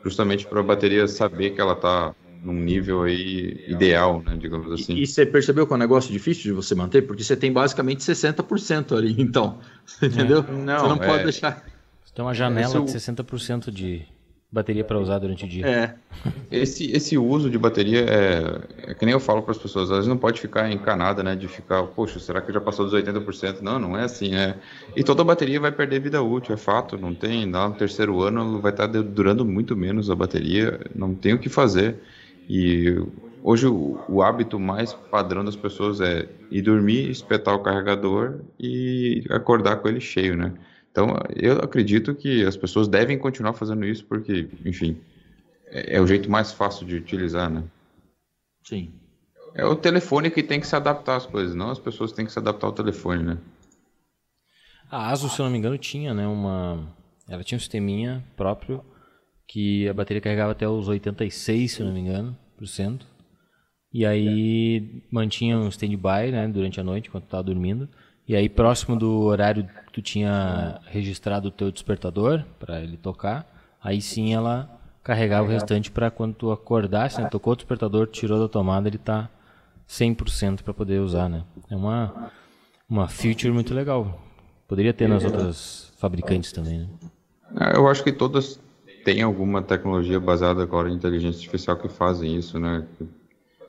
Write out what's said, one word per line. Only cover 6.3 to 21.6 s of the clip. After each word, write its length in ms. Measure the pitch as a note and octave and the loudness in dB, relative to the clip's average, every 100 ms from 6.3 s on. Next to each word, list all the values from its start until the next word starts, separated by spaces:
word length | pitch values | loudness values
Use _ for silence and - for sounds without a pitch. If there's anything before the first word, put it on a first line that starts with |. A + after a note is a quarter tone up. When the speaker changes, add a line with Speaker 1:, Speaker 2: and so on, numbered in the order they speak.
| E3+ | -2
Speaker 2:
de 80 | G#2 | -2
você 240 | F#2+ F#2+ F#2 | -2 0 0
manter? 260 | F2+ C#3 | 4 4
Porque 220 | - G2+ | 4 -2
você 120 | A2 B2 | -2 0
tem 160 | C3 | 2
basicamente 520 | B2+ C3+ - C3 C3+ | 2 2 2 -2 0
sessenta 400 | - E3 D3+ D3+ | -2 0 0 0
por 160 | F3 G3+ | -2 -2
cento 360 | - D#3 - A#2 | 0 -2 0 0
ali, 200 | A2+ A2+ | 2 2
então. 380 | B2+ B2+ G#2 - - | 2 2 0 -2 -16
<laughs> 80 | - | -20
Você 220 | - - C#3 | -20 -2 0
Speaker 3:
É. 20 | |
Speaker 2:
entendeu? 360 | A#2 B2 D3+ | 4 4 4
Speaker 1:
Não, 380 | C#3 C3+ C#3 D3 | 2 -4 -2 2
Speaker 2:
Você 60 | C#3 | 2
não 100 | D3 | 2
pode 220 | - D3+ | 2 2
Speaker 1:
é. 20 | |
Speaker 2:
deixar. 420 | - - D3+ - - - _ _ _ | 2 0 -2 -4 -10 -20 _ _ _
Speaker 3:
Você 80 | |
tem 100 | - | -6
uma 100 | B2 A#2 | -4 0
janela 320 | B2 A#2+ B2 | 0 2 2
Speaker 1:
Esse 100 | C#3+ | 0
é 20 | |
o 60 | C#3 | 0
Speaker 3:
de 60 | |
sessenta 320 | B2 - A#2+ | -4 -6 -6
por 160 | B2 B2 | -6 -8
cento 320 | - A#2+ A2+ | -4 -4 -6
de 340 | G2 F#2 E2+ D#2 - _ _ _ | -6 -6 -6 -10 -20 _ _ _
bateria 300 | A2 G#2 G#2+ | -2 0 -2
pra 160 | G#2+ G#2 | 0 0
usar 180 | F#2+ G2 | 2 0
durante 280 | F#2+ F2+ G2 | -2 -4 -6
o 20 | |
dia. 180 | F2+ C3+ | -2 2
Speaker 2:
É. 300 | A#2+ A#2 - _ - - - - | 2 0 -4 _ -8 -6 -6 -4
Speaker 1:
Esse, 400 | B2 C3 - C#3+ | 0 0 -2 0
esse 260 | D3 D3 D3 | 0 2 2
uso 320 | A#2+ D3 C#3 | 4 2 2
de 80 | A#2 | 2
bateria 440 | A2+ G#2+ G#2 A#2+ | 2 4 4 4
é, 920 | A#2 G#2+ G2 E2+ D#2+ D#2+ - - - | 4 4 4 2 0 -4 -10 -14 -14
é 20 | |
que 120 | - A2+ | 0 2
nem 80 | |
eu 60 | C3+ | 4
falo 200 | C3 G#2+ | 4 2
pras 140 | G#2+ A2 | 0 -4
pessoas, 320 | G2 G2 F#2 | -4 -2 0
elas 160 | G2 G#2+ | 2 2
não 100 | B2+ | 2
podem 240 | A2+ A2+ | 2 0
ficar 280 | A2 A2 A2 | -2 -2 0
encanadas, 540 | G2+ A2 G2 F#2 G2 | 0 0 2 2 0
né, 140 | F#2+ F#2+ | -2 -4
de 100 | F#2 | -6
ficar, 360 | - | -10